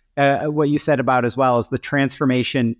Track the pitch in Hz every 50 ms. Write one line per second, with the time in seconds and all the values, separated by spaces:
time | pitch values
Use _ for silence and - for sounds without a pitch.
0 | _ _ _ - 139 139 139 135 139 151 151 151 151 143 147 151 - - 147 131
1 | 127 120 131 127 123 120 110 127 135 127 123 120 110 - - 120 - - - 143
2 | 139 131 - - 151 131 127 127 123 - - 135 120 113 117 -